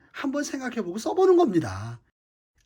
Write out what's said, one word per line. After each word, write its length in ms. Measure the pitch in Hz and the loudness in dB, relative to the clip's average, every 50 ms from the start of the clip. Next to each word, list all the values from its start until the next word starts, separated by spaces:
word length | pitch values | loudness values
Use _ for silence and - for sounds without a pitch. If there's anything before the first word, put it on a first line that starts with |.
| _ _ | _ _
한번 320 | - - - 269 262 294 285 | -14 -8 -6 -4 -4 -4 -6
생각해보고 540 | - - 269 262 247 - 233 190 175 180 226 | -6 -8 -8 -8 -8 -6 -6 -6 -6 -6 -6
써보는 400 | - 311 - 370 381 381 359 349 | -6 -4 0 4 6 6 6 6
겁니다. 640 | 349 240 180 165 127 101 95 95 107 117 120 - _ _ _ _ _ _ _ _ _ _ _ _ _ | 6 4 2 0 0 -2 -6 -8 -10 -10 -12 -14 _ _ _ _ _ _ _ _ _ _ _ _ _